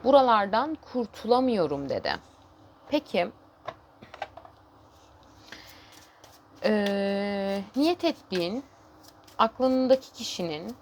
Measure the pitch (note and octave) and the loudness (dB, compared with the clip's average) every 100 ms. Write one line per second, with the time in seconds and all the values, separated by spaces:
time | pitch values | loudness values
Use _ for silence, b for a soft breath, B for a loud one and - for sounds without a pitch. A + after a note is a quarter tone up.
0 | A#3+ C#4 B3+ A3 G3 G#3+ D4 D#4 - B3 | 8 6 6 4 2 0 -2 -6 -6 -6
1 | A3+ - G#3+ B3 C4 A3 D#3 C#3+ C#3 G2 | -6 -8 2 2 4 0 0 -2 -4 -4
2 | D2 - - - - - - - - D4 | -4 -6 -10 -20 -20 -20 -20 -20 -4 -4
3 | - G3 F#3 - - _ - - - - | -2 -2 -2 -8 -20 _ -18 -18 -20 -20
4 | - - - - - - - - - - | -20 -18 -18 -18 -20 -20 -20 -20 -20 -20
5 | - - - - B B B B B B | -20 -20 -20 -20 B B B B B B
6 | B B - - _ - G#3+ G#3+ G3+ G3+ | B B -20 -20 _ -6 -2 0 0 -2
7 | G3 G3 G3+ G3+ G3 G3 G3 B3+ D#4 F4 | -2 -2 -4 -4 -4 -6 -6 -2 0 0
8 | E4+ - - F3+ E3+ A#3 - - - - | -2 -4 -6 -4 -4 -6 -10 -20 -20 -20
9 | - - - - A3 - C4 C4 B3+ C4 | -20 -20 -20 -2 -2 2 0 2 4 2
10 | - - A#3 - F3 D3+ G3+ B3 | 0 -14 -10 -8 -6 -8 -10 -16